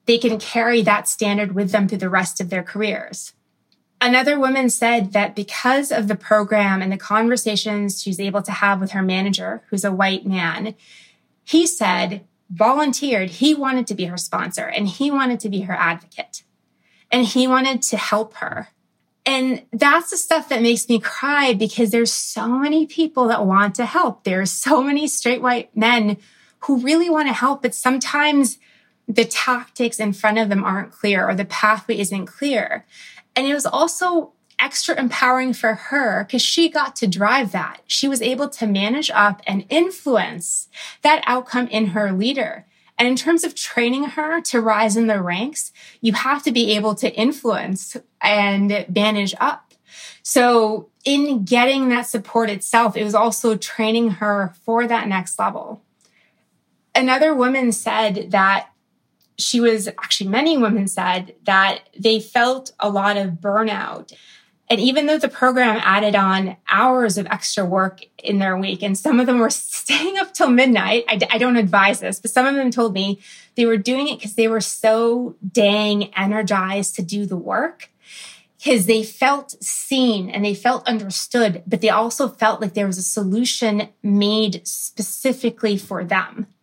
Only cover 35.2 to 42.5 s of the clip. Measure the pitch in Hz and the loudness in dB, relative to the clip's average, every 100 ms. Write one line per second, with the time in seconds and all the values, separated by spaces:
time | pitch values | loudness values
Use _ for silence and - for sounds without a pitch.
35.2 | 247 254 254 233 220 220 - 277 247 190 | 2 2 0 0 -2 -2 -4 -2 0 -2
36.2 | 202 247 - - 330 302 262 - 214 170 | -2 -2 0 2 2 2 -4 -2 -2 2
37.2 | 202 262 226 185 147 - - - 277 262 | 2 2 0 -6 -8 -12 -6 -2 0 0
38.2 | 220 247 285 - 220 196 208 277 302 - | -2 -2 -4 -4 -2 0 0 -2 0 2
39.2 | 208 196 - 196 - 302 349 - 294 226 | 2 0 -4 -4 0 0 0 -2 0 0
40.2 | 156 156 170 - - - - - 294 311 | 0 -8 -6 -6 -8 -16 -18 -2 2 2
41.2 | - 247 254 247 247 220 214 196 202 185 | 2 -2 -2 -4 -2 0 0 0 -2 0
42.2 | 226 269 180 | -2 -2 -6